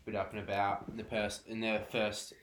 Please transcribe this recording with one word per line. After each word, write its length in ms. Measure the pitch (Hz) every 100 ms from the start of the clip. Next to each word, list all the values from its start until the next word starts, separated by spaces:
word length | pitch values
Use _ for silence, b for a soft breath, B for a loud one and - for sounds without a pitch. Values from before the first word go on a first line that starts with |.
| -
bit 80 | 104
up 160 | 95
and 80 | 107
about 440 | 95 101 98 98 -
in 80 | 110
the 80 | 107
pers-, 360 | 110 104 - -
in 140 | 113
their 180 | 113 107
first 540 | 107 120 107 104 - -